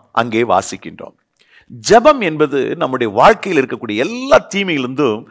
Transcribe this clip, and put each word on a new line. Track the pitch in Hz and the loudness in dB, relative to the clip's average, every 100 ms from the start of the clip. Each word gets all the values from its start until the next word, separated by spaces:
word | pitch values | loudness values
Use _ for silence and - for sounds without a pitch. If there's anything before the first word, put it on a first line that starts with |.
| _ | _
அங்கே | - 120 110 | -4 -2 -2
வாசிக்கின்றோம். | 117 92 - 95 82 - - _ _ _ _ _ _ 123 110 | 2 0 0 -12 -16 -16 -20 _ _ _ _ _ _ -12 4
ஜெபம் | 214 262 277 | 6 6 2
என்பது | 190 156 151 139 110 - | -2 0 0 0 -4 -4
நம்முடைய | 139 127 117 | -4 -2 -2
வாழ்க்கையில் | 101 165 226 202 160 | 4 4 4 0 -2
இருக்கக்கூடிய | 120 120 113 104 | -2 -6 -6 -4
எல்லா | 156 240 262 - - 196 | -4 -6 0 0 0 -6
தீமையிலிருந்தும் | 196 147 127 131 139 107 - | -4 -4 -4 -2 -2 -2 -8